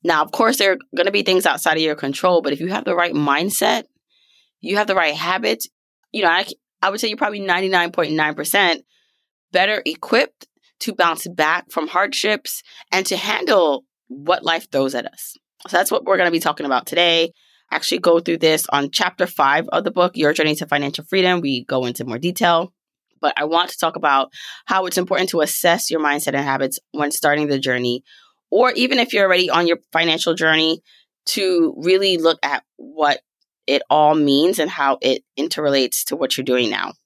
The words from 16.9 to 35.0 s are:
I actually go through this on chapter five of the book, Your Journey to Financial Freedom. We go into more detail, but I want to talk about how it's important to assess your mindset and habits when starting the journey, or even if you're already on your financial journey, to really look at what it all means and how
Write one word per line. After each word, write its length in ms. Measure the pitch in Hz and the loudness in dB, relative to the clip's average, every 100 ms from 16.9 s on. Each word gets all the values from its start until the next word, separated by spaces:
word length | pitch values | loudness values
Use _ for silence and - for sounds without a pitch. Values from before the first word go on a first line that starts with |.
| 165 175 165 165 _ _ _ _ | 0 2 2 0 _ _ _ _
I 40 | 156 | -6
actually 220 | - 180 | -4 0
go 200 | 175 170 | 2 2
through 200 | 170 165 | 2 0
this 280 | 160 156 - | 2 0 0
on 240 | 143 139 | -2 -2
chapter 340 | - 180 - 175 | -2 -4 -2 -4
five 400 | - 139 151 165 | 0 2 2 0
of 160 | 170 190 | -4 -2
the 60 | |
book, 260 | 180 180 - | 0 0 2
Your 160 | 151 | 0
Journey 220 | 160 156 151 | 2 0 -2
to 120 | 151 | -2
Financial 380 | 143 143 147 160 | -2 -2 -8 -2
Freedom. 340 | 190 180 180 | 0 2 0
We 240 | 143 127 | -2 -4
go 220 | 123 131 123 | -2 -2 -2
into 180 | 123 | -6
more 160 | 127 117 | -8 -4
detail, 540 | 170 175 175 165 185 _ _ _ _ _ | -4 0 2 2 -2 _ _ _ _ _
but 120 | 147 - | -4 -2
I 80 | 151 | 0
want 240 | 165 180 | 0 0
to 80 | - | -2
talk 180 | 165 - | -4 0
about 380 | 151 139 135 - - - - | 2 2 0 -8 -20 -18 -2
how 200 | 190 185 | -2 0
it's 120 | 185 | -4
important 320 | 180 180 185 | -2 -2 0
to 100 | 170 | 0
assess 500 | 156 - 175 170 - | 0 2 2 2 0
your 120 | 160 | -2
mindset 320 | 151 143 147 | 0 -2 -2
and 100 | 143 | -2
habits 360 | 139 135 135 - _ | -2 -2 -2 -6 _
when 200 | 147 147 | -4 -4
starting 360 | - 151 147 147 | 0 0 2 0
the 120 | 139 | -2
journey, 440 | 135 123 123 123 _ - _ _ _ | -2 -2 -2 -4 _ -20 _ _ _
or 220 | 196 254 | 2 2
even 260 | - 254 262 | 2 0 2
if 140 | 233 | 0
you're 100 | 208 196 | 2 4
already 240 | 180 180 | 4 2
on 180 | 147 170 | 2 2
your 100 | 165 _ | 0 _
financial 420 | 165 165 160 175 160 | -2 0 0 0 0
journey, 460 | 160 156 160 165 _ _ _ _ - | 2 4 2 -2 _ _ _ _ -6
to 460 | - 190 175 160 - | -2 0 2 0 0
really 400 | 165 190 196 175 | 2 4 4 2
look 220 | 160 160 | 2 2
at 200 | 143 139 _ _ | -2 -4 _ _
what 460 | - 302 147 139 _ _ _ _ - | -18 0 0 0 _ _ _ _ -2
it 160 | 139 - | -2 2
all 240 | 147 151 | 4 4
means 460 | 156 147 139 170 170 | 4 4 4 2 0
and 100 | 160 | -4
how 280 | 175 139 135 | -2 -2 0